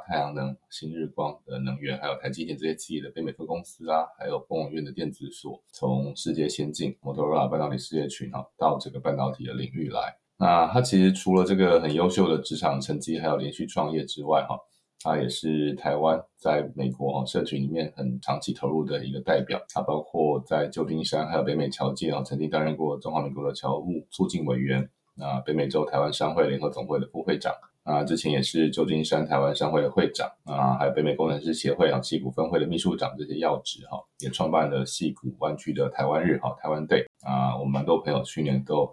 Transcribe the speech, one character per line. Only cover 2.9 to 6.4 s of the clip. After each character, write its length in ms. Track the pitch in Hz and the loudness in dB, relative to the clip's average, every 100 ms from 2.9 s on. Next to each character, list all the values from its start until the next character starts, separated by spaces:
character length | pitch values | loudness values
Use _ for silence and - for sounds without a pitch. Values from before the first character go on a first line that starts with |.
| 78 | -8
业 60 | |
的 80 | 69 | -8
北 100 | - | -8
美 100 | 80 | -8
分 160 | 69 78 | -8 -6
公 160 | 85 | -8
司 260 | 92 - 82 | -8 -10 -2
啊， 140 | 80 80 - | 0 -2 -6
还 80 | 80 | -6
有 100 | 78 | -6
工 220 | - 80 | -4 -6
研 80 | 73 | -4
院 100 | 78 | -6
的 80 | 71 | -6
电 180 | 65 76 | -6 -6
子 220 | - 69 | -6 -14
所， 260 | - 69 - _ | -14 -14 -14 _
从 420 | - 65 65 69 69 | -4 0 0 -2 -4
世 160 | 85 | -2
界 160 | 78 | 0